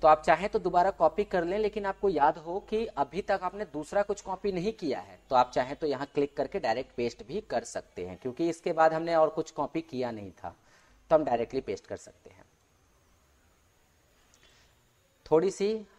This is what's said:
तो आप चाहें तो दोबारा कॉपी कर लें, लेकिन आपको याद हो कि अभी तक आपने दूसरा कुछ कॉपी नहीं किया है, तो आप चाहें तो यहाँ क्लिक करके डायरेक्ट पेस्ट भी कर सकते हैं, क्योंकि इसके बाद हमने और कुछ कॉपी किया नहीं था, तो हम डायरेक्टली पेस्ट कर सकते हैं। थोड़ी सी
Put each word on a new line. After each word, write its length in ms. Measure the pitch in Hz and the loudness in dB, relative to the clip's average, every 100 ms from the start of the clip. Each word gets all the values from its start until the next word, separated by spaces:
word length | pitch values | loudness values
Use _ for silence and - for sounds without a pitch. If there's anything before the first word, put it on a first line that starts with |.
तो 60 | 156 | 6
आप 140 | 156 | 6
चाहें 260 | - 160 208 | 6 2 2
तो 100 | 220 | -2
दोबारा 320 | 180 175 185 | 0 2 2
कॉपी 340 | - 160 208 | 4 2 2
कर 200 | 208 185 | -2 -2
लें, 140 | 170 202 | -2 -2
लेकिन 280 | 214 208 196 | -2 -2 -6
आपको 220 | 196 202 | -2 0
याद 300 | 156 143 165 | 4 2 2
हो 220 | 156 190 | -6 -10
कि 260 | - 214 233 | -6 -4 -4
अभी 360 | - 254 180 | -4 -4 -4
तक 180 | - 196 | -4 -4
आपने 220 | 180 196 | -4 -8
दूसरा 380 | 196 151 151 202 | -10 -10 -4 -2
कुछ 180 | 202 196 | -2 -4
कॉपी 320 | 190 185 208 | -6 -6 -4
नहीं 200 | 185 196 | -2 -4
किया 280 | 220 151 101 | -4 -6 -6
है, 200 | 95 90 _ | -8 -20 _
तो 60 | 127 | 4
आप 140 | 127 | 4
चाहें 220 | 143 127 143 | 2 -2 -4
तो 100 | 156 | -4
यहाँ 200 | 131 143 | -4 -4
क्लिक 220 | 151 143 - | -2 -2 -2
करके 240 | 131 196 | -6 -4
डायरेक्ट 340 | 127 117 - | -2 -2 -4
पेस्ट 320 | - 120 - 107 | -4 -4 -4 -10
भी 140 | 190 | -10
कर 240 | - 123 | -6 -6
सकते 420 | 113 95 - - 90 | -4 -10 -10 -10 -10
हैं, 120 | 90 | -8
क्योंकि 300 | 131 120 170 | -8 -2 -2
इसके 240 | 160 180 | -2 -4
बाद 200 | 160 160 | 4 4
हमने 220 | 160 170 | 4 0
और 160 | 165 156 | 4 4
कुछ 200 | 165 156 | 2 -6
कॉपी 300 | - 139 165 | -6 -4 -4
किया 300 | 165 127 120 | -6 -4 -4
नहीं 200 | 110 98 | -6 -12
था, 260 | - 87 - _ _ _ _ _ | -14 -14 -14 _ _ _ _ _
तो 60 | 156 | 4
हम 80 | |
डायरेक्टली 360 | 135 117 113 127 | 4 0 0 -4
पेस्ट 260 | 110 95 - | -6 -8 -8
कर 100 | 98 | -12
सकते 340 | - - - | -14 -20 -20
हैं। 140 | - _ _ _ _ _ _ _ _ _ _ _ _ _ _ _ _ _ _ _ _ _ _ _ _ _ _ _ _ - | -20 _ _ _ _ _ _ _ _ _ _ _ _ _ _ _ _ _ _ _ _ _ _ _ _ _ _ _ _ 2
थोड़ी 200 | 156 185 | 2 2
सी 360 | - 202 220 202 | 0 -2 -2 -8